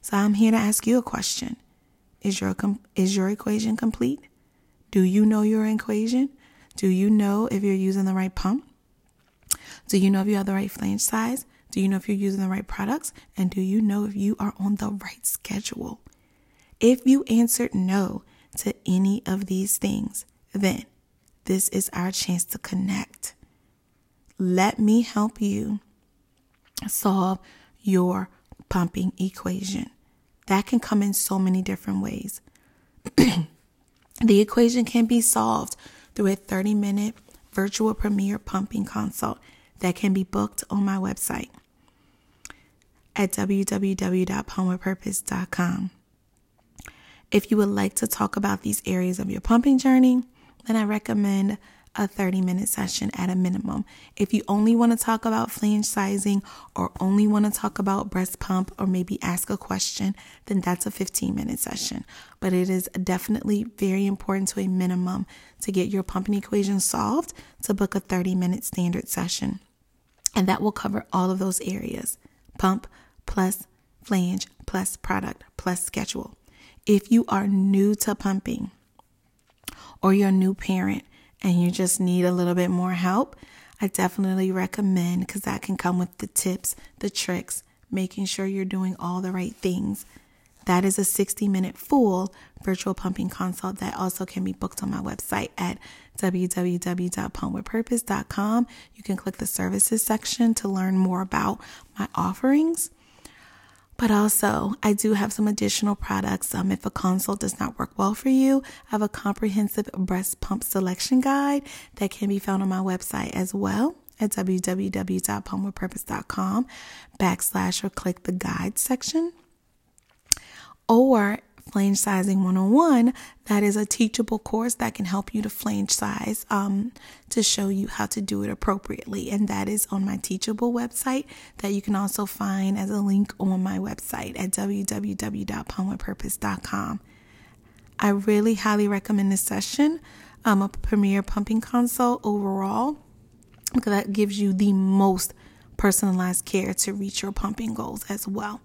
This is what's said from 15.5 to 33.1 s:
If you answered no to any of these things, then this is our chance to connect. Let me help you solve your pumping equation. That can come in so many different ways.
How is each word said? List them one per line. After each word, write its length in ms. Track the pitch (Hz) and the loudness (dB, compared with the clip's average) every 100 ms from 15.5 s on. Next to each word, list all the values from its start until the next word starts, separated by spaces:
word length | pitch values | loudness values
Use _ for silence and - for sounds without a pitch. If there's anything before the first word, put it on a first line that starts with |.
| 202 - - - 220 - _ _ _ _ _ _ - | -8 -6 -8 -10 -12 -18 _ _ _ _ _ _ 4
If 240 | 226 254 262 | 6 6 6
you 180 | 269 - | 6 6
answered 440 | 226 233 - 240 | 4 4 2 0
no 500 | 196 185 190 190 - - _ _ - | 0 2 2 0 -4 -12 _ _ -6
to 180 | 202 - - | -4 -4 0
any 380 | 185 196 202 - | 2 4 2 -2
of 200 | 190 190 | -4 -2
these 320 | 190 196 - | -2 0 0
things, 480 | 202 208 - - - _ _ | 0 -2 -4 -8 -14 _ _
then 320 | 196 190 - - _ _ _ _ _ - | 0 0 0 -8 _ _ _ _ _ -2
this 240 | 190 - | 0 2
is 200 | 196 - | 0 -2
our 180 | - 180 | -2 -4
chance 320 | 185 - 175 | -2 -2 -2
to 140 | - - | -2 -8
connect. 760 | - 190 190 196 - - - - - _ _ _ _ _ _ _ _ _ | -6 -4 -2 -2 -6 -10 -14 -14 -20 _ _ _ _ _ _ _ _ _
Let 400 | 185 180 196 - | 2 4 4 4
me 240 | 214 226 | 6 6
help 380 | 240 - 214 - | 4 0 -2 0
you 400 | 202 202 220 208 _ _ _ _ _ _ _ _ _ - 214 | -2 0 -2 -6 _ _ _ _ _ _ _ _ _ -10 -6
solve 520 | - 208 190 185 190 - - _ _ | -2 2 2 2 -2 -8 -20 _ _
your 500 | 208 185 180 190 185 _ _ - - | 2 4 4 0 -4 _ _ -20 -2
pumping 460 | 190 175 - 185 - | 0 0 0 -4 -2
equation. 720 | 190 - 180 185 190 196 - _ _ _ _ _ - | -4 -4 -6 -6 -6 -6 -8 _ _ _ _ _ 0
That 180 | 196 - | 0 4
can 160 | 240 | 0
come 200 | - 208 | 2 2
in 120 | 202 | 2
so 260 | 196 - 196 | 0 0 2
many 220 | 185 185 | 2 2
different 420 | 185 190 - 190 | 0 -4 -4 -2
ways. 380 | 202 208 202 - _ _ _ _ _ _ - | -2 -6 -10 -14 _ _ _ _ _ _ -2